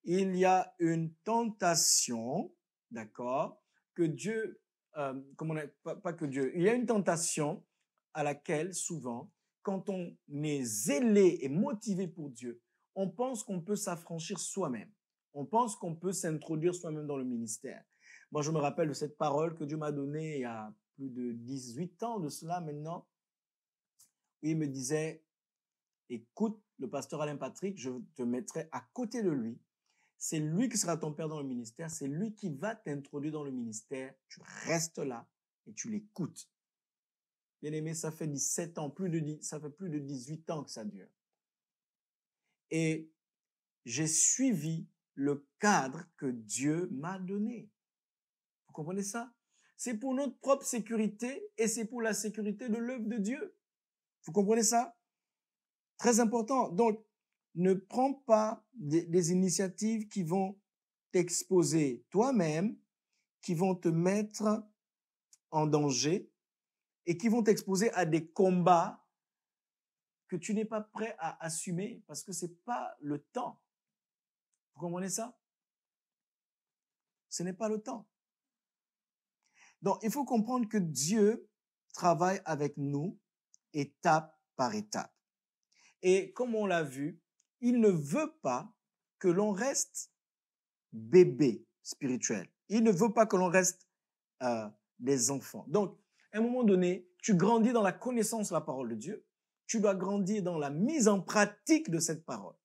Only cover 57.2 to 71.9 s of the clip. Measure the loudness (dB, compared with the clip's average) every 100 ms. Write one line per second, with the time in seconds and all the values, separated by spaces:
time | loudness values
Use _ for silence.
57.2 | _ _ _ 2 4 4 0 2 2 0
58.2 | 4 4 4 -4 _ -10 0 0 2 2
59.2 | 4 2 2 2 -2 -2 -2 -2 -4 -4
60.2 | 0 0 0 -6 _ _ _ _ _ 0
61.2 | 0 -2 2 4 4 4 2 0 _ 2
62.2 | 4 4 2 2 -2 -4 _ _ _ _
63.2 | _ _ -4 2 2 2 2 4 4 2
64.2 | -2 -2 0 0 -4 _ _ _ _ _
65.2 | _ _ _ 0 4 4 4 2 2 0
66.2 | -4 _ _ _ _ _ _ _ -4 0
67.2 | 4 4 4 2 2 2 2 2 2 2
68.2 | 0 2 4 6 6 6 4 -6 _ _
69.2 | _ _ _ _ _ _ _ _ _ _
70.2 | _ -6 -2 -2 0 -4 -6 -8 -8 -6
71.2 | -8 -6 -8 -6 -4 -4 -4